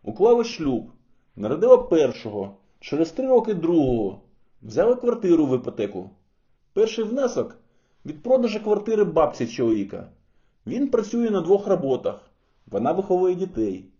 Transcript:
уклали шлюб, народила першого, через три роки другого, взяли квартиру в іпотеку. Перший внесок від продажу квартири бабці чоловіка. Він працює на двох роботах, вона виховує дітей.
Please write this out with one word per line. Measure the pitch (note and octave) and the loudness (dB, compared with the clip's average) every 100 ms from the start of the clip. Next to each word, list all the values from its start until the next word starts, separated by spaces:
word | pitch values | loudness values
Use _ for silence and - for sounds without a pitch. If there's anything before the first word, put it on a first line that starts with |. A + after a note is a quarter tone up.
уклали | G#2 - G#3+ A#3+ | -12 0 4 4
шлюб, | A3+ - D3 A#2+ - _ _ _ _ - | 0 -4 -4 -4 -6 _ _ _ _ -8
народила | G#2 D3+ A#3 B3 | -4 0 6 6
першого, | B3 E3 C3+ - A2+ G#2 G2 - _ _ | 6 2 2 -2 -10 -8 -10 -12 _ _
через | - C#3+ D#3+ | -6 -2 -2
три | - C4 | -2 2
роки | B3+ A3+ | 2 2
другого, | F#3 E3 E3+ C3+ A#2 G2 G2 _ _ _ _ | -2 2 2 2 0 -4 -8 _ _ _ _
взяли | A2+ A2+ A3 B3 | -8 0 2 2
квартиру | A#3+ A#3 G3 E3 C#3+ | 0 0 2 4 4
в | B2+ | 0
іпотеку. | B2 - G2+ F#2+ F#2+ _ _ _ _ _ _ | -4 -6 -6 -6 -14 _ _ _ _ _ _
Перший | - A3 - | 0 0 0
внесок | G#3 B3+ B3+ - G#2+ - _ _ _ _ - | -4 -2 -2 -4 -6 -12 _ _ _ _ -16
від | D3+ | -12
продажу | A#3+ C4 A#3 G#3 | 0 2 2 -2
квартири | G#3 G3+ G#3+ G#3+ | -2 -2 0 2
бабці | F#3 D#3 D3 - A#2 | 2 2 0 0 -6
чоловіка. | - A#2 A2 F#2+ F#2+ F#2+ _ _ _ _ _ - | -2 0 0 -2 -10 -16 _ _ _ _ _ -8
Він | G3+ C#4+ | -4 0
працює | A#3+ G#3 A#3+ A#3 | 0 -2 -2 0
на | G3 | 0
двох | E3 G3+ G3+ | 2 2 2
роботах, | F3+ C#3 - - - _ _ _ _ - | 0 0 -2 -4 -8 _ _ _ _ -8
вона | G2 C3 | -4 -2
виховує | F3+ G3 F3+ F#3 F3+ | -2 0 2 2 0
дітей. | F#3 A#2+ G#2+ F#2+ G2 | -4 -4 -4 -4 -14